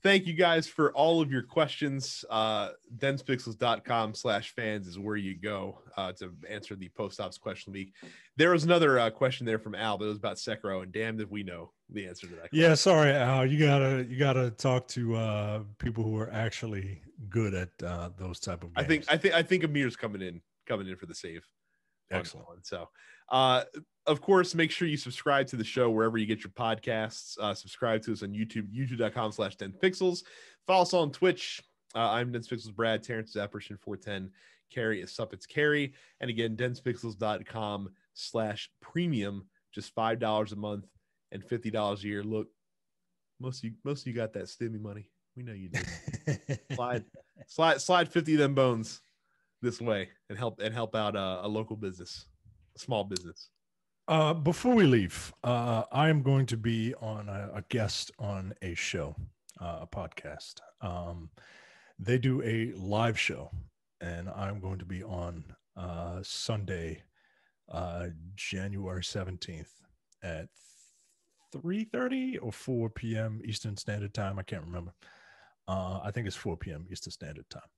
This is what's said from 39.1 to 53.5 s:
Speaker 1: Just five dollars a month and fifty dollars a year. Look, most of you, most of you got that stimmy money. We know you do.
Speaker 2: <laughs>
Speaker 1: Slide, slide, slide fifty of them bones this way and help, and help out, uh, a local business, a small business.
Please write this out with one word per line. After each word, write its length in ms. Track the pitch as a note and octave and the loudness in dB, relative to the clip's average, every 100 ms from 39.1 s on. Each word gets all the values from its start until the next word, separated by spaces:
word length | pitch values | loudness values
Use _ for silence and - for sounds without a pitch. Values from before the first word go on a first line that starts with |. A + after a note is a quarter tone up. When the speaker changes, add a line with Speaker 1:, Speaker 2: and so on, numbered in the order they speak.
| C3 G2+ G2+ F#2+ _ _ | 0 -2 -6 -12 _ _
Speaker 1:
Just 220 | - - - | -14 -10 -2
five 240 | A2 A#2 | 0 0
dollars 320 | A2+ G#2+ G#2+ | 2 2 0
a 40 | G#2 | -4
month 300 | G#2 G#2 G2 _ _ _ _ | -6 -6 -10 _ _ _ _
and 120 | F#2+ | -16
fifty 280 | - A#2+ A2 | -6 -4 -2
dollars 320 | A2 G#2 G2+ | 0 0 -2
a 40 | G2+ | -4
year. 160 | G#2 | -6
Look, 260 | G#2 A2 A2 _ _ _ _ _ _ _ _ _ | -4 -4 -6 _ _ _ _ _ _ _ _ _
most 240 | B2+ B2+ | -10 -8
of 0 | |
you, 80 | A#2+ A2 | -10 -8
most 180 | C#3 C#3+ | -6 -6
of 60 | C3 | -6
you 60 | |
got 200 | A#2 A2 | -4 -4
that 100 | G#2 | -4
stimmy 360 | F#2 - A#2 A2 | -10 -6 -6 -6
money. 300 | G#2+ G#2 G2+ _ _ - | -8 -10 -14 _ _ -16
We 60 | |
know 120 | B2 | -12
you 160 | G#2 F#2+ | -12 -8
do. 840 | - F2 E2+ - - - C#3 - C3+ _ | -6 -6 -10 -10 -8 -4 -4 -4 -8 _
Speaker 2:
<laughs> 80 | B2+ | -6
Speaker 1:
Slide, 280 | B2 B2 - - _ _ - | -2 -2 -6 -20 _ _ -14
slide, 340 | - D#3+ C#3 | 4 6 6
slide 300 | - F3+ E3 | 4 4 4
fifty 220 | F3 D#3+ | 2 4
of 60 | D#3 | 6
them 140 | C#3+ | 6
bones 480 | C#3 C3 A#2 A2 - _ _ _ _ _ _ | 6 4 4 -2 -10 _ _ _ _ _ _
this 200 | A#2+ - | -4 -2
way 280 | A#2 G#2 F#2 _ _ | 0 0 -2 _ _
and 80 | A2 | -6
help, 220 | A#2+ - | -6 -2
and 140 | G#2+ | -4
help 220 | A#2 A2+ A2+ | -2 -2 0
out, 200 | G#2 G2+ | 0 0
uh, 240 | F#2+ F#2 | -2 -2
a 60 | G2+ | -2
local 280 | G#2+ A2 G#2+ | -4 -4 -6
business, 500 | G#2 F2+ F2 - - _ - _ _ - | -8 -8 -14 -14 -16 _ -20 _ _ -18
a 40 | |
small 240 | - A2+ | -4 -2
business. 460 | G2 F#2 F2 - - | -2 -6 -8 -18 -20